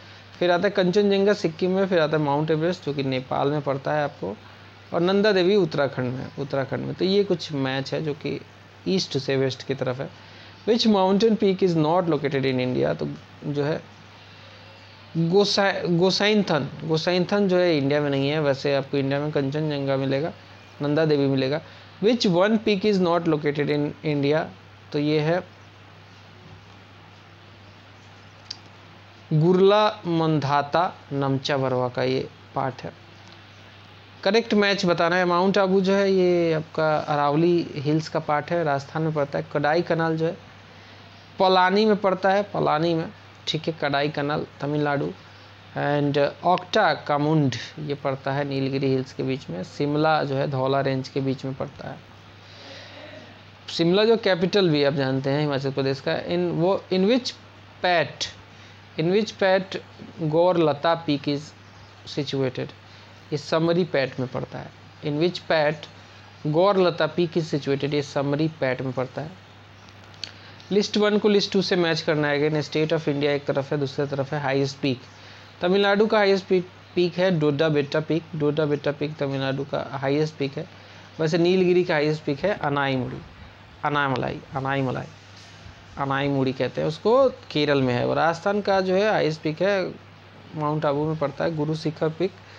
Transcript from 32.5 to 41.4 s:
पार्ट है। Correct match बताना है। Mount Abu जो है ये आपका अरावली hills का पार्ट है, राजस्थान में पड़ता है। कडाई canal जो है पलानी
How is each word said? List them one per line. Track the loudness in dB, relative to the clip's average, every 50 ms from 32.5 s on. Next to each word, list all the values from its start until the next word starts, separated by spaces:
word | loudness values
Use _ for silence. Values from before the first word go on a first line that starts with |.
| -6
पार्ट | -4 -4 -4 -6 -8
है। | -12 -14 -14 -16 -20 -20 -20 -20 -20 -20 -20 -20 -20 -20 -20 -20 -20 -20 -20 -20 -20 -20 -20 -20 -20 -20 -14 -6 -2
Correct | 0 0 0 0 2 2
match | 2 2 2 2 0 0
बताना | 0 2 2 2 2 2
है। | 2 2
Mount | 2 2 2 2 2 2 2
Abu | 2 2 2 2
जो | 2 2 2
है | 2 2 2
ये | 2 4 4 4 4 2 2 2 0
आपका | 0 -2 -4 -4 -2 0 2 2 0
अरावली | 0 0 0 0 2 2 2 2 4 4 2 2 0 -2 -6
hills | -6 -2 0 0 0 0 -2
का | -4 -4
पार्ट | -2 -2 -2 -2 -2 -2
है, | -2 -2 0
राजस्थान | 0 -2 -2 -4 -6 -6 -4
में | -2 -2 -2
पड़ता | -2 -2 -2 -4 -6
है। | -6 -4 -4
कडाई | -2 0 0 2 0
canal | 0 0 0 0 0 0 0 0
जो | -2
है | -2 -4 -6 -12 -20 -20 -20 -20 -20 -20 -20 -20 -20 -20 -20 -20 -20 -20 -20 -20 -10 -2
पलानी | 2